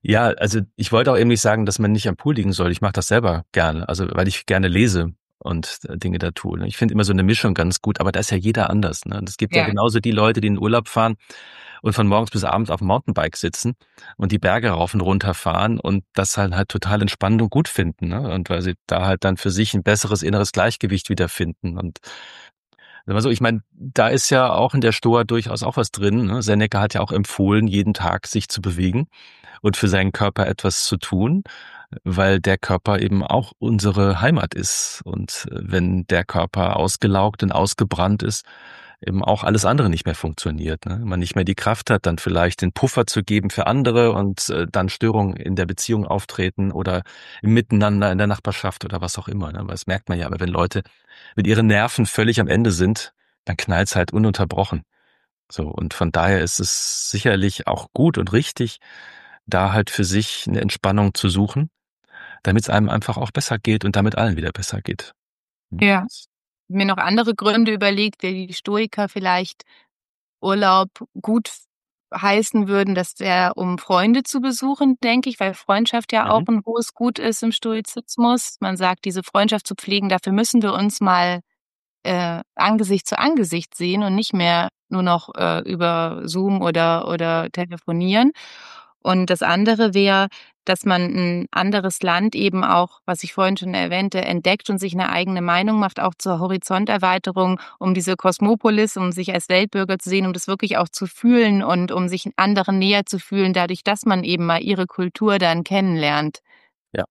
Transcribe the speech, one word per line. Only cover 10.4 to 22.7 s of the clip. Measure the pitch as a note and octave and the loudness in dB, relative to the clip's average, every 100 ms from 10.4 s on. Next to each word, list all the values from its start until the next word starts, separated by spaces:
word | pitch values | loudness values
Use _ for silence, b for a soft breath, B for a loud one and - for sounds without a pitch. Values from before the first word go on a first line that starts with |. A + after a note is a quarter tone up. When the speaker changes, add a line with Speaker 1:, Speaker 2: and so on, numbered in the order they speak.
Speaker 1:
die | G#2 | 0
in | |
den | G2+ | 0
Urlaub | G#2 A#2 A2 | 2 0 0
fahren | A#2 A2+ A2 B B B B B B | 0 0 -2 B B B B B B
und | A2 | -2
von | G#2+ G#2 | 2 4
morgens | G#2 A2+ | 4 2
bis | G#2 | -2
abends | - G2 A2+ | 0 0 0
auf | E2 | -2
dem | F#2 | 0
Mountainbike | A#2 - - D#2+ | 0 0 -2 -2
sitzen | - E2+ - A#2 - B B B - | -2 -6 -4 -6 -6 B B B -6
und | G2+ | -2
die | F#2+ | 0
Berge | F#2+ A2 A2+ | 2 2 0
rauf | E2+ F2 | 0 0
und | G2+ | 0
runter | F2+ F#2+ G2+ | 0 0 0
fahren | F2 - E2+ G#2+ A#2 | -2 -2 0 0 -2
und | D2+ G2 - | -2 -4 -2
das | - G2 - | -2 -2 0
halt, | G2 | 0
halt | F2+ G2 | 0 -2
total | G#2+ F#2+ G#2 | -2 0 0
entspannt | G#2 - G2 A2 | 0 0 2 2
und | A2 | 2
gut | C#3+ D#3+ | 0 0
finden, | - E2+ - F2 | -2 -2 -2 -4
ne? | F2 C3+ | -4 -4
Und | F2+ E2+ | -4 -2
weil | F2 | -2
sie | F2+ F2 - | -2 -6 -2
da | F2 | 0
halt | F#2+ F#2 | 2 2
dann | G2 F#2 | 0 0
für | G2+ | -2
sich | F#2 A2 | 0 0
ein | G2+ | 0
besseres | F#2 G#2 G2+ G#2 | 2 2 2 0
inneres | D#2+ A2 G#2 | 0 0 0
Gleichgewicht | - G#2 - G2+ F#2+ - | 2 0 0 -2 -2 -2
wiederfinden. | F#2+ F2 - E2+ - F2 F2 | -2 -2 -2 -6 -4 -8 -6
Und | F2+ - B B B B B _ _ | -8 -10 B B B B B _ _